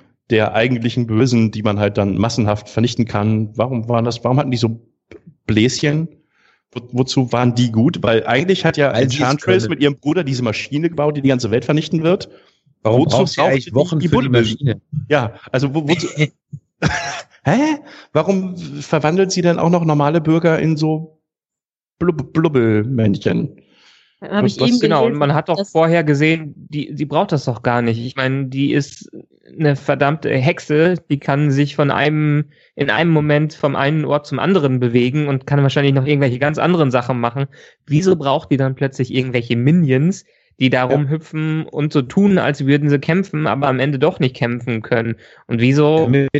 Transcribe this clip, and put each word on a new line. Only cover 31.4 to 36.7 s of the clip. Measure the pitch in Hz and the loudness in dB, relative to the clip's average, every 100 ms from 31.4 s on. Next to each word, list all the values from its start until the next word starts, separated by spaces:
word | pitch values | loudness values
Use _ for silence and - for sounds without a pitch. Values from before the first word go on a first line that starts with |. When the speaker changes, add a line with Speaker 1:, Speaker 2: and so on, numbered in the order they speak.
| 151 | 2
Speaker 4:
sich | 135 143 147 | 2 0 0
von | 143 | 0
einem, | 98 147 156 151 147 147 _ _ - | 2 0 0 0 0 -2 _ _ -6
in | 143 | -2
einem | 110 170 | 0 2
Moment | 156 151 147 151 | 2 2 2 0
vom | - 147 135 | -2 -2 0
einen | 139 156 139 | 0 0 0
Ort | 147 - | -2 -2
zum | 131 | -4
anderen | 160 196 139 127 | 0 2 2 0
bewegen | 123 123 123 147 147 | 0 2 0 0 -2
und | 135 - | -4 0
kann | 143 | 0
wahrscheinlich | 139 147 139 | 2 2 2
noch | 135 135 | 2 2
irgendwelche | 143 139 123 | 2 0 0
ganz | 143 151 | -2 0
anderen | 160 | 0